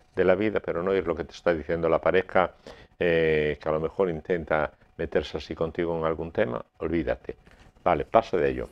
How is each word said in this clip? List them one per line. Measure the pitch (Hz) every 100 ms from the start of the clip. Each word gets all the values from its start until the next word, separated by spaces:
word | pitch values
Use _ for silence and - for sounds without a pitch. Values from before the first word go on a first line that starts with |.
| _
de | 95
la | 92
vida, | 92 107 98
pero | - 82
no | 92
es | 98
lo | 82 80
que |
te | 80
está | - -
diciendo | 82 76 85 82
la | 78
pareja, | 82 90 - 95 87 - - - - -
eh, | - 82 80 78 76 73
que | 78
a |
lo | 78
mejor | 80 - 92
intenta | 80 - 87 78 78 73 _ _ -
meterse | 82 90 80 80
así | - 80
contigo | 82 87 85 82
en |
algún | 80 80 82
tema. | - 120 117 - -
Olvídate. | 82 82 120 - - - - - - _
Vale, | 90 76
pasa | - 113 - 90
de | 69
ello. | 64 57